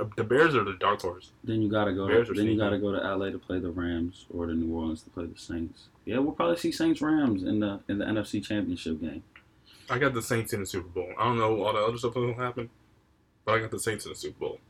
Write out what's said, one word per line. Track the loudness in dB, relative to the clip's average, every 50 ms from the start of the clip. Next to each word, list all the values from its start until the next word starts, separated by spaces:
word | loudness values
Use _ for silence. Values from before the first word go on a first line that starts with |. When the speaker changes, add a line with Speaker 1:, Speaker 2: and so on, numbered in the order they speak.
| -4 -4 -2 -2
Speaker 1:
the | 0
Bears | 4 6 6 8 8 6
are | 4 2
the | 2 0 0
dark | 2 2 2 2
horse. | 0 -4 -6 -8 -12 -20 -20 _ -6
Speaker 2:
Then | -2 0 2
you | 2 2
gotta | 2 2 2 2 2
go. | 0 2 4
Speaker 1:
Bears | 4 4 4 4
are | 2
Speaker 2:
Then | 2 2
you | 4
Speaker 1:
sneaky. | 4 4
Speaker 2:
gotta | 2 2 2 2
go | 0 0
to | 0 -2 -2
L | -2 -2 -2 -2
A | -4
to | -4 -6
play | -6 -6 -4 -4
the | -2 -4
Rams | -4 -2 -2 -2 0 0 -2 -4 -4 -8 -14 -10 -6
or | -4 -4 -2
to | 0
New | 0 0 -2 -2
Orleans | -2 -2 -4 -6 -6 -10
to | -12
play | -10 -8 -8
the | -8 -10 -12
Saints. | -10 -8 -6 -6 -6 -6 -8 -14 -20 -20 _ _ _
Yeah, | -4 -2 0
we'll | 0 0 0
probably | 0 0 2 2 0
see | 0 -2
Saints | 0 2 2 2 2 2
Rams | 2 2 4 4 4 4 2 0 0
in | 0 0 0
the, | 0 0 -2 -4 -6 -4
in | -4 -2
the | -2 -2
N | -2 -2
F | -2 -2
C | -4 -4
Championship | -4 -2 -2 -2 -2 -2 -4 -4 -4 -4 -4 -4
game. | -4 -6 -8 -10 -12 _ -20 -20 -20 _ _ _ _ -20 -20 -18 -8 -4
Speaker 1:
I | -2 2
got | 2 2 2
the | 0
Saints | -2 0 0 0 0 -2 -4
in | -4
the | -4
Super | -4 -6 -6 -6 -6
Bowl. | -4 -6 -4 -4 -2 0
I | 2
don't | 2 2 4
know | 4 2 2 2 2
all | 2 2
the | 2
other | 2 0 0 0
stuff | -2 -2 0
that | 0
will | 0 -2 -2
happen, | -2 -4 -4 -4 -6 -10 -10 -12 _ _ _ _ _ _ _ _ _ _ _ _ _ _
but | 2 2
I | 2
got | 2 0
the | -4 -4
Saints | -2 -2 -4 -4 -6
in | -10
the | -10 -10
Super | -10 -10 -8 -6
Bowl. | -6 -6 -6 -8 -14